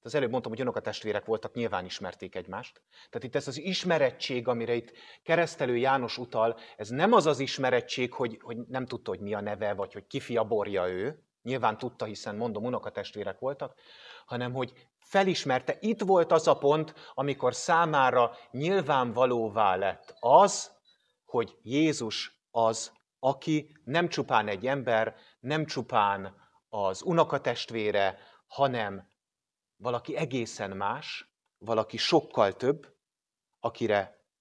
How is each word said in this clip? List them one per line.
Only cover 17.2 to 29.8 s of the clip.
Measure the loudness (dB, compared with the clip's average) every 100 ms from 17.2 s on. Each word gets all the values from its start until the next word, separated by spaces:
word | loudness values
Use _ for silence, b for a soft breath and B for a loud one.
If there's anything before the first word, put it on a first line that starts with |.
| -4 0 0 0
számára | 2 2 4 4 4 4 2 B B
nyilvánvalóvá | -6 -2 0 2 2 2 2 2 2 0 2 2 2
lett | 0 -4 -10 -4
az, | 8 8 8 4 -8 _ _ _ _ _ _
hogy | -2 -2 -6
Jézus | -2 2 2 2 -4 -6 -8 _ _
az, | 2 2 2 -4 _ _ _
aki | -2 0 0 -2 -2 _
nem | -2 0 0
csupán | -2 0 2 2
egy | -2 -2
ember, | -2 0 2 0 -4 b b
nem | -6 -4 -4
csupán | -6 -2 2 2 0 -6 -16 b b _
az | -4 -4 -2
unokatestvére, | 0 2 4 2 -2 -4 -4 -4 0 2 2 0 B B B
hanem | -2 0 0 -4 -8 -14 _ _ _ _ _ _
valaki | _